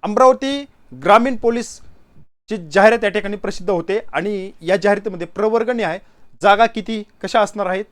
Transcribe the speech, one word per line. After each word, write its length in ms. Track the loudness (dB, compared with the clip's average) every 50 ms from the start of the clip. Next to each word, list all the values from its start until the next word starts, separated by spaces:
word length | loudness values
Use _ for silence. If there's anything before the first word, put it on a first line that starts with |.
| -6
अमरावती 600 | -4 0 4 4 4 4 4 0 -6 -6 -6 -8 -12 _ _ _ _ -20 -8 2
ग्रामीण 320 | 4 4 4 4 2 -4
पोलीसची 1200 | -2 -2 -2 -2 -2 -6 -8 -12 -18 -20 -20 -20 -20 -20 _ _ -20 -20 _ _ _ _ _ -10 -8 -8 -2
जाहिरात 280 | 2 6 6 6 6 4 0
या 60 | -2
ठिकाणी 260 | -2 -2 -4 -4 -8
प्रसिद्ध 340 | -6 -8 -8 -8 -6 -4 -2
होते 300 | -2 -2 -2 -2 -4 -4 -4 -4 -6
आणि 400 | -4 -4 -4 -4 -6 -8 -10 -14 -12
या 160 | -2 0 0
जाहिरातीमध्ये 500 | 2 4 2 2 2 -2 -8 -8 -8 -10
प्रवर्ग 440 | -10 -6 -2 -2 0 0 0 0 0
न्याय 280 | -2 -2 -2 -4 -4 -6 -10 _ _ _ -20 -20 -16 0 4
जागा 240 | 4 6 6 4
किती, 360 | 2 2 -4 -8 -6 -6 -8 -8 _ _ _ -12
कशा 180 | -2 0 0
असणार 260 | 0 0 -2 -6 -4
आहेत 180 | -4 -4 -6 -6 _